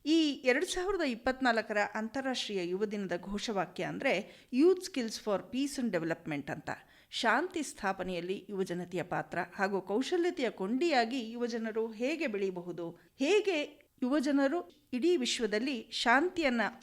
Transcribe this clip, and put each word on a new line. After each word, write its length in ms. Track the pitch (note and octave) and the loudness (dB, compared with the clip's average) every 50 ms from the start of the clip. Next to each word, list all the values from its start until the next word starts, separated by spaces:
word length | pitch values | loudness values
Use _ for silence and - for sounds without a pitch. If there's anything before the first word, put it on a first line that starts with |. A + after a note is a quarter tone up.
| - | 0
ಈ 260 | C#4 D#4+ E4 D#4+ D4 | 2 4 4 4 4
ಎರಡು 340 | C4+ C#4 C4+ B3+ B3 C#4+ F4+ | 0 0 2 2 2 4 2
ಸಾವಿರದ 360 | F4+ - F#4 F4+ F#4+ G4+ F4 | 0 -2 -2 -2 0 0 0
ಇಪ್ಪತ್ನಾಲ್ಕರ 760 | E4 C#4 A#3 - - C4 B3+ C4 C4+ B3 A3+ A3 G#3+ A3 G#3+ G#3 G3+ - - | 0 0 -2 -2 -2 -2 -2 2 2 2 2 2 0 0 0 0 0 0 -2
ಅಂತಾರಾಷ್ಟ್ರೀಯ 760 | A3 A3 A3+ - C4+ C4 C4+ B3+ A#3+ - - G#3 F#3+ F3 F3 | -4 -6 -4 -4 -4 -4 -2 -2 -4 -4 -4 -2 -2 -2 -2
ಯುವ 160 | F#3 F#3+ G#3+ | -2 -2 -2
ದಿನದ 260 | G#3 G#3 G#3 G3 F3+ F3 E3+ | -2 -2 -2 -4 -2 -4 -4
ಘೋಷವಾಕ್ಯ 640 | F3+ F#3+ G3+ G3+ - - G#3+ G3 E3 - - - E3+ | -4 -4 -6 -6 -4 -2 -2 -2 -2 -2 -4 -6 -6
ಅಂದ್ರೆ 480 | D3+ D#3+ F#3+ A#3 C4+ G3+ F3 G#3 - - - - - - | -4 -4 -2 0 0 0 0 -2 -6 -12 -20 -12 -4 2
"Youth 260 | B3 D4+ F4+ F#4+ F#4 | 6 6 6 6 4
Skills 440 | - - - C#4 F#4 F#4 - - - | 0 -6 -4 -4 -4 -4 -6 -6 -2
for 280 | A3 G3+ F#3 F#3 - | 0 0 0 -2 -4
Peace 300 | - B3+ C#4 C#4 - C#4 | -4 -2 -2 -2 -2 -2
and 140 | A#3+ A3+ F3+ | -2 0 0
Development" 560 | E3+ E3 E3 E3 E3 - - D3+ C#3+ - - | 0 0 0 -4 -4 -4 -6 -4 -4 -4 -6
ಅಂತ. 180 | D3 D#3+ - - - - - - - - - - | -8 -8 -6 -8 -8 -8 -10 -18 -20 -20 -18 -10
ಶಾಂತಿ 540 | - - - A3+ G#3+ B3+ E4+ F#4+ - F4 C#4+ | -6 -2 2 2 4 4 2 0 -2 -6 -6
ಸ್ಥಾಪನೆಯಲ್ಲಿ 800 | - - - - G3 F#3+ - F#3 F#3 F#3 E3+ E3+ F3+ G3 - - - | -6 -8 -4 -2 -2 -2 -2 -4 -4 -4 -4 -4 -4 -4 -6 -6 -6
ಯುವಜನತೆಯ 540 | G#3 F#3 F#3+ F#3 F3 F3 F3 F3 F#3 F3 D3+ | -2 -2 -2 -2 -2 -6 -6 -4 -4 -4 -2
ಪಾತ್ರ 340 | E3 E3+ D#3+ D#3 - - - F3+ - - | -2 -2 -4 -4 -4 -4 -4 -4 -4 -2
ಹಾಗೂ 260 | - G3 G3 G3+ F#3+ | -2 0 0 0 0
ಕೌಶಲ್ಯತೆಯ 680 | F#3 - G3+ A#3 C4 - F4+ F4+ E4+ F4+ F4 E4+ C4 G#3+ | -2 0 0 0 0 0 0 2 2 2 0 0 -2 -2
ಕೊಂಡಿಯಾಗಿ 840 | - - F#3+ F#3+ A#3+ C4 E4 F4 D4 B3 A#3 A3+ B3+ C4+ A3 A3 | -2 -2 -2 0 0 2 2 4 4 4 4 2 0 -4 -4 -4
ಯುವಜನರು 600 | A#3 A#3+ A#3+ A#3 A#3 A3+ A3+ A3 G#3+ A3 A3+ A3+ | -4 -4 -4 -2 -2 -2 -4 -2 -2 -2 -2 -2
ಹೇಗೆ 360 | A3 G#3 B3 C4+ E4 C#4+ D#4+ C4+ | -2 -2 -2 -2 0 0 -2 -2
ಬೆಳೆಯಬಹುದು, 640 | G#3 G3 G3+ F#3+ F#3 F3+ F3 F3+ E3+ D#3+ E3+ E3+ E3+ - - _ _ - | -2 0 -2 -2 -2 -4 -6 -8 -8 -6 -8 -8 -10 -12 -18 _ _ -2
ಹೇಗೆ 720 | C4+ D4+ G4+ G#4+ - G4 F4+ D4+ D4 - - - - _ _ - C4 | 2 4 4 4 4 2 2 0 0 -4 -6 -16 -20 _ _ -4 -2
ಯುವಜನರು 840 | B3 C#4 D#4 A#3+ D4 C#4 C#4 C#4 C4+ D4+ F4 - - - _ _ _ - | 2 2 2 2 4 4 4 4 4 2 0 -4 -6 -12 _ _ _ -4
ಇಡೀ 240 | B3 A#3+ E4+ F4+ D4+ | 0 2 4 4 4
ವಿಶ್ವದಲ್ಲಿ 720 | B3 A#3 - - A#3 G#3 G3+ G#3+ A#3+ D4 C#4 A3 - - | 2 0 0 0 0 0 0 0 0 0 -4 -4 -6 -6
ಶಾಂತಿಯನ್ನ 720 | - - - B3+ A#3 C4+ D#4+ F4+ - E4 D#4+ C4+ A#3+ A#3 G#3 F#3+ - - | -4 0 4 6 6 6 6 2 0 2 2 2 2 2 0 0 -2 -4